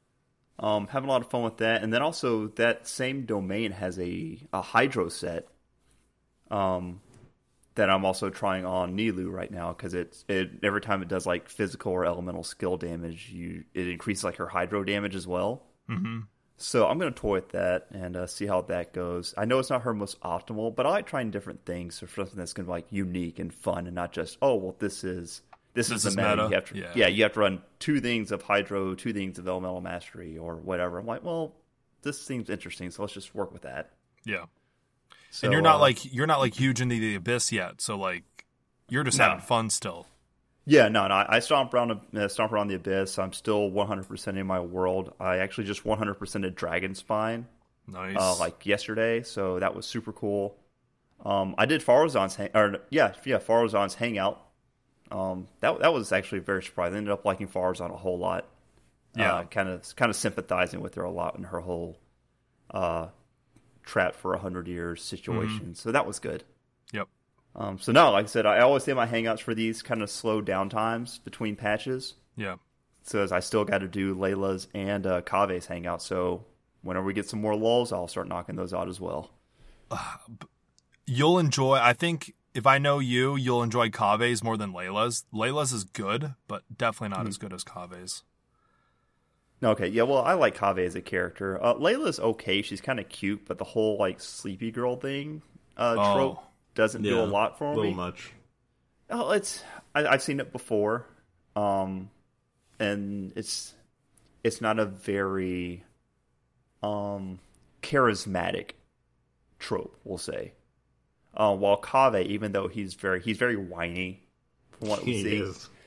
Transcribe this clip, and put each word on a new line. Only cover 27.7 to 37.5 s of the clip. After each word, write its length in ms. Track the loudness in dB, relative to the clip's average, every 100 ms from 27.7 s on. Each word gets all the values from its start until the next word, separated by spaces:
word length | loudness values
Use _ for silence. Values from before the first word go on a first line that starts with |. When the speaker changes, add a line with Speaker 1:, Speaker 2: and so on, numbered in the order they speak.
| -8
Speaker 1:
two 220 | -2 0
things 320 | 2 0 -2
of 100 | -4
Hydro, 540 | 2 2 2 -2 -2 -4
two 160 | -4
things 260 | -4 -4 -6
of 80 | -4
Elemental 340 | -4 -4 -6
Mastery 560 | -6 -8 -10 -14 -12 -10
or 200 | -10 -8
whatever. 420 | -4 -2 -2 -4
I'm 80 | -6
like, 160 | -6
"Well, 320 | -6 -6 -6 -10 _ _ _ _
this 180 | -8 -8
seems 300 | -6 -6 -6
interesting, 400 | -8 -8 -10 -10
so 120 | -8
let's 120 | -8
just 220 | -10 -10 -8
work 160 | -8
with 100 | -8
that." 300 | -12 -10 -12 _ _ _
Speaker 2:
Yeah. 220 | -6 -6 -6 _ _ _ _ _ _ -20 -18
Speaker 1:
So, 160 | -4 2
Speaker 2:
And 60 |
you're 80 | 6
not, 140 | 8 10
Speaker 1:
uh, 40 |
Speaker 2:
like, 320 | 8 6 -2
you're 140 | 0 2
not, 140 | 4
like, 140 | 2
huge 260 | 2 2 2
into 180 | 2 2
the 160 | 0
Abyss 380 | -2 0 0 0